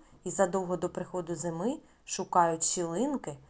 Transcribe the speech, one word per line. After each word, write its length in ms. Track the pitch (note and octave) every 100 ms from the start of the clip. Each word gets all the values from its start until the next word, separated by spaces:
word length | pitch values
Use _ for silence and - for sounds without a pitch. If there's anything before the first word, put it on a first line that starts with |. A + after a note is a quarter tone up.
| - -
і 60 | F#3
задовго 460 | F3 F#3+ F#3+ F3+ F3+
до 140 | F3
приходу 440 | F#3 F3+ F#3 E3+ E3+
зими 420 | E3+ E3 G#3 D#4 - _
шукають 600 | - - F#3 F#3 E3+ D#3+
щілинки, 720 | - - E3+ E3+ C#4 C4+ - C#3 -